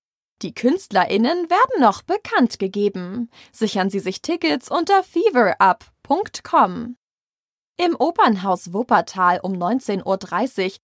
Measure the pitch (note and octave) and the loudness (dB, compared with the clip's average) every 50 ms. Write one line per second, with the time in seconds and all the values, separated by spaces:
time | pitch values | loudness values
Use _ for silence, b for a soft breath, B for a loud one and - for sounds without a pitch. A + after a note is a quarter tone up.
0 | _ _ _ _ _ _ _ _ - F3 - - - B3 D4+ F#4+ - - - F#3+ | _ _ _ _ _ _ _ _ -12 -12 -10 -2 0 0 0 0 -2 -2 0 0
1 | F3 - - G3+ A3+ B3+ E4+ F4+ F4 D#4+ F4 G4 B4 C#5 C5 F#4+ C4 G#3+ G3 - | 0 2 2 2 2 2 0 0 -2 0 2 2 2 2 2 4 4 4 2 2
2 | - - F4 G#4 - - A4+ G#4 C4 A3+ - - G3 F#3+ F#3+ G3+ G3+ G#3 G3 F#3 | -2 -4 -4 -4 -4 -2 0 2 2 2 0 -2 -6 -6 -2 -2 -2 -2 -2 -4
3 | F3+ F3 F#3+ A#3+ A#3+ A#3 b b b b b - A3 G#3+ - G3+ F#3 G3 F#3+ G3 | -10 -10 -8 -8 -8 -10 b b b b b -4 -4 -2 0 0 -2 0 -2 -2
4 | - F3+ F#3+ - - - E4 F4 - D#4+ D4+ C4 - - - E4 E4+ - G4 F#4+ | -4 -4 -8 -6 -6 -6 -4 -2 0 0 -2 -2 -4 -4 -2 -2 0 2 2 2
5 | F#4 - - E4+ G4+ A4 E4+ B3 A3+ F#3 - - F#3+ F#3+ F3+ - - _ _ _ | 2 0 -2 0 2 2 4 4 2 2 4 4 4 2 2 2 -4 _ _ _
6 | _ - C#4 B3+ D#4 - - - - - - D#4 B3 F#3 F#3 E3+ - - B3 - | _ -2 -2 -2 -2 -6 -8 -14 -10 0 2 2 2 2 0 -6 -10 -12 -14 -16
7 | _ _ _ _ _ _ _ _ _ _ _ _ _ _ _ - F4 F4 - - | _ _ _ _ _ _ _ _ _ _ _ _ _ _ _ -2 -2 -2 0 0
8 | B3 D#4+ E4+ - G#4+ C#4 G#3+ F#3+ F3+ G3 F#3 F3+ - F3+ E3+ G3 A#3 - A#3+ F#3+ | -2 -2 2 2 2 2 2 0 0 -2 -2 -2 -4 -6 -6 -6 -2 2 2 2
9 | E3 - - F#3+ F3+ F3 F3+ - - F#3 F#3+ F3+ F3 F3+ A3+ C4 - - G3+ F#3 | 2 0 -2 0 2 2 2 2 -2 -6 -6 -4 -2 -2 -2 -2 -2 -4 -4 -4
10 | E3 - F#3+ F#3+ - - E3 F3+ A3 A3+ - - F#3 F#3 F#3+ - | -2 -2 -2 -4 -4 -6 -4 -4 -4 -4 -2 -4 -4 -4 -4 -8